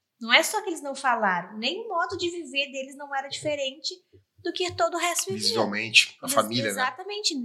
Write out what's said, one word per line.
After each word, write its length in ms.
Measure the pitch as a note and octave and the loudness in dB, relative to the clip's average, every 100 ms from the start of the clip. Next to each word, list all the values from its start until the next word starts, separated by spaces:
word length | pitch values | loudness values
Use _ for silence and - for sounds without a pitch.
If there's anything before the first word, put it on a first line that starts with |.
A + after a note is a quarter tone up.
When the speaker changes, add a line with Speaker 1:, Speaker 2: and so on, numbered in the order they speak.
| _ _ | _ _
Speaker 1:
Não 140 | A3+ | 6
é 80 | C4+ | 6
só 180 | E4 G#4+ | 6 0
que 60 | G#4 | -2
eles 120 | D#4 | -4
não 140 | C#4 C4+ | -6 -2
falaram, 600 | C4+ A3+ G3+ F3+ F#3 G#3+ | 0 4 4 2 -2 -4
nem 260 | B3 F#4+ A#4 | -2 -2 -2
o 40 | |
modo 280 | E4+ F4+ F4+ | -2 0 -2
de 100 | F4 | -4
viver 440 | F4 C#4 C#4 C#4 | -4 -4 -2 -2
deles 260 | C4+ C4 C#4 | -6 -10 -12
não 180 | C#4+ C4+ | -6 -6
era 120 | C#4 | -6
diferente 680 | - D4+ D4 C4+ D#4 - F#4 _ - _ _ | -6 -4 -2 -4 -4 -8 -10 _ -20 _ _
do 80 | F4 | -6
que 200 | F4 F4+ | -2 -4
todo 220 | F4+ E4+ E4+ | 0 0 2
o 20 | |
resto 260 | F4 D#4+ F#4+ | 0 0 -2
vivia. 140 | F#4+ | -2
Speaker 2:
Visivelmente, 760 | - A3+ - D3 A2 - - - | 0 2 0 0 4 4 4 -2
a 40 | B3+ | 2
Speaker 1:
Eles, 80 | |
Speaker 2:
família, 300 | F3 A2 - | 2 4 0
né? 60 | - | 0
Speaker 1:
exatamente. 640 | G3+ C4 C4+ F#4+ G#4 G4+ C#4+ | 0 -2 -2 -8 -4 -2 -2